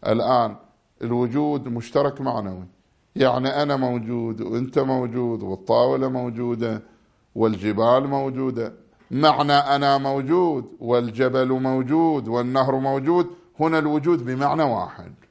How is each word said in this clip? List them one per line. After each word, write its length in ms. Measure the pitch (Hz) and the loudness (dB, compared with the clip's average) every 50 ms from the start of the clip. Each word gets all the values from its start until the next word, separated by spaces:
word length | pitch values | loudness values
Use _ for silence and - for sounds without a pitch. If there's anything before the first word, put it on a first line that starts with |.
| - - | 0 0
الآن 480 | 110 113 117 113 127 123 117 110 104 - - _ _ _ _ _ _ _ | 0 0 2 2 2 2 2 0 -4 -10 -18 _ _ _ _ _ _ _
الوجود 680 | - 117 120 120 123 120 113 143 151 151 147 143 120 123 | -6 -4 -2 -2 -2 0 0 -2 -2 0 -2 -4 -4 -6
مشترك 540 | 120 117 113 - - 147 143 143 139 - | -8 -8 -8 -2 0 0 0 0 -2 -2
معنوي، 460 | 139 131 120 120 101 98 92 92 92 90 _ _ _ _ _ _ _ _ _ | -6 -4 -4 -4 -6 -8 -10 -10 -14 -16 _ _ _ _ _ _ _ _ _
يعني 480 | - 139 131 123 127 127 135 135 143 147 | 2 2 2 2 2 0 -2 -2 -2 0
أنا 120 | 143 139 | 0 0
موجود 640 | 135 131 127 123 123 113 110 120 120 117 113 113 104 | -2 0 -2 -2 -4 -4 -4 -6 -4 -4 -6 -6 -6
وأنت 380 | 110 - 110 120 127 135 135 156 | -6 -4 -4 -4 -4 -2 0 0
موجود 640 | 135 135 131 127 127 123 113 127 123 120 117 110 117 | 0 0 0 -2 -2 -4 -4 -4 -4 -2 -4 -4 -6
والطاولة 640 | 98 95 95 - - 113 117 123 127 139 131 131 131 | -6 -8 -8 -2 0 2 4 4 4 2 0 -2 -2
موجودة 720 | 131 127 123 123 113 113 120 120 123 113 117 113 110 110 - - _ _ _ _ _ _ _ _ _ | -2 -4 -6 -6 -6 -6 -6 -6 -4 -4 -2 -4 -4 -6 -8 -14 _ _ _ _ _ _ _ _ _
والجبال 720 | 117 110 110 110 95 90 107 101 98 110 117 123 131 139 139 | 2 2 2 2 0 -2 -2 0 2 4 4 4 4 4 0
موجودة، 680 | 139 139 135 135 131 127 135 131 123 113 113 104 - - - _ _ _ _ _ | -2 -2 -2 -4 -4 -4 -4 -4 -4 -4 -6 -8 -8 -14 -20 _ _ _ _ _
معنى 420 | - 131 147 156 147 - 147 143 147 | -2 2 4 4 4 4 4 4 4
أنا 440 | 143 143 135 139 139 143 139 139 139 | 4 4 4 2 2 4 4 2 2
موجود 680 | 135 139 139 139 135 131 160 180 185 170 151 135 117 - - - | 2 0 -2 -2 0 0 2 2 2 2 0 -2 -4 -8 -14 -12
والجبل 680 | - 117 123 123 120 117 107 113 131 127 127 131 131 127 | -2 0 2 2 2 0 -2 0 0 2 2 2 2 2
موجود 800 | 131 131 131 131 131 131 131 123 147 160 165 165 156 143 113 107 | 0 0 0 0 0 -2 0 0 2 2 4 2 2 0 -2 -2
والنهر 480 | 113 120 123 123 127 135 131 131 135 | -2 -2 0 0 2 2 2 2 2
موجود، 520 | 131 131 135 135 139 135 151 170 180 175 175 - - _ _ _ _ | 0 0 0 -2 -2 0 2 2 2 2 0 -4 -16 _ _ _ _
هنا 200 | 156 160 160 160 | -2 0 2 2
الوجود 460 | 151 151 151 151 139 165 175 151 123 | 0 2 0 0 2 2 0 0 0
بمعنى 380 | 120 127 127 143 143 147 160 156 | -4 -4 -2 0 0 0 2 0
واحد 500 | 135 117 101 87 - - - 87 87 - - _ _ | 0 0 -2 -4 -6 -10 -16 -18 -18 -18 -20 _ _